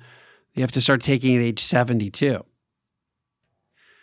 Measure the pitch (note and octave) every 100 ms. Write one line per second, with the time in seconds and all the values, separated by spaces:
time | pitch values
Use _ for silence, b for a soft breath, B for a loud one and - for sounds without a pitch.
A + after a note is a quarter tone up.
0 | b b b b b - D#3 C3+ C3+ C3+
1 | - C3 B2+ B2 A#2 G#2+ - C#3+ B2 A#2
2 | G2+ - C#3+ G#2+ - _ _ _ _ _
3 | _ _ _ _ _ _ _ _ _ _